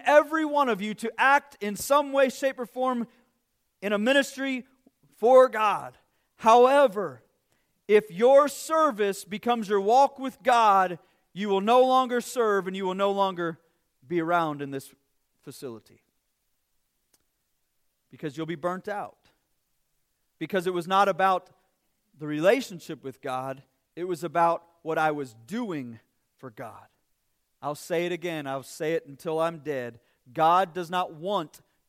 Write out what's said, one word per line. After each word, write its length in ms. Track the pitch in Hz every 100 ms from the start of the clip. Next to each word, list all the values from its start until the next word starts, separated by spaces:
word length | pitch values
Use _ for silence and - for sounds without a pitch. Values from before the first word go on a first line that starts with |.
| -
every 400 | 294 302 320 302
one 240 | 294 269
of 120 | 202
you 120 | 214 214
to 160 | 226 -
act 400 | 254 285 - -
in 140 | 208 202
some 360 | - 277 285
way, 180 | 269 269
shape, 300 | - 269 262
or 60 | 240
form 400 | 254 254 247 233 _ _ _ _ _ _ _
in 120 | 196
a 60 | 202
ministry 640 | 214 277 277 - 269 262 - _ _ _ _ _
for 300 | 220 262 254
God. 500 | 214 214 170 131 - _ _ _ _
However, 840 | 226 240 247 285 269 196 175 123 _ _ _ _ _ _ -
if 220 | 214 208
your 380 | 170 240 277 294
service 800 | - - 320 311 214 202 190 -
becomes 440 | 208 240 240 196
your 120 | 208
walk 360 | 196 247 277 269
with 240 | 262 -
God, 560 | 214 240 220 196 185 170 _ _ _
you 140 | 170 208
will 140 | 196
no 240 | 202 247 254
longer 340 | 254 254 240
serve 480 | - 254 220 196 180
and 80 | 190
you 100 | 190
will 100 | 185
no 160 | 202
longer 480 | 196 196 180 170 165 _ _ _ _ 127
be 140 | 175
around 420 | 160 175 160 147
in 100 | 143
this 200 | 139 - _ _ _ _ _
facility. 580 | - 131 135 113 _ 101 _ _ _ _ _ _ _ _ _ _ _ _ _ _ _ _ _ _ _ _ _
Because 260 | 131 160 139
you'll 100 | 160
be 100 | 170
burnt 320 | 175 180 208
out. 400 | 202 147 _ _ _ _ _ _ _ _ _ _ _ _ -
Because 280 | 160 190 175
it 60 |
was 140 | 180 165
not 200 | 190 196
about 420 | 175 190 185 - _ _ _ _ _ _ -
the 100 | 151
relationship 760 | 151 170 254 - 175 - 147
with 180 | 135 -
God, 420 | 139 127 135 135 - _ _ -
it 100 | 180
was 180 | 170
about 400 | 165 156 170 165 _ _
what 160 | 156 160
I 140 | 156
was 240 | 147 131 113 113
doing 540 | 214 233 156 123 113 _ _ _ _
for 120 | 131
God. 380 | 117 120 98 - _ _ _ _ _ _ _
I'll 140 | 139 151
say 300 | - 170 175
it 60 |
again, 360 | 175 175 160 139
I'll 160 | 135
say 300 | 123 - 156
it 120 | 165 143
until 340 | 139 170 160
I'm 200 | 165 165
dead. 400 | 139 139 120 117 _ _ _
God 400 | 123 160 180 190
does 160 | 156 165
not 240 | 180 180
want 480 | 160 175 202 156 - _ _